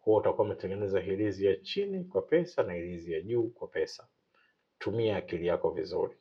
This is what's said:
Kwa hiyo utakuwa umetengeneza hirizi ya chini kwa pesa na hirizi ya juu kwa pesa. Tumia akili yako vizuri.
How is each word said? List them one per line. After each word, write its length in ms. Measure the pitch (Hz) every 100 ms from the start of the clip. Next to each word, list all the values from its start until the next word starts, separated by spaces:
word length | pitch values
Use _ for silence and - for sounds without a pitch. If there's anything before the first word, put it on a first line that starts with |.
Kwa 100 | -
hiyo 60 | 107
utakuwa 260 | 95 - 107
umetengeneza 540 | 98 95 98 104 95
hirizi 460 | 92 95 107 95 98
ya 100 | 95
chini 480 | - - 202 190
kwa 180 | 180 95
pesa 400 | - 165 170 -
na 100 | 113
hirizi 400 | 87 85 87 85
ya 80 | 80
juu 280 | 92 120 113
kwa 200 | - 87
pesa. 400 | - - - - _ _ _ _ _ _ _
Tumia 380 | - 110 113 95
akili 300 | - 87 85
yako 240 | 85 85
vizuri. 460 | - - 87 95 -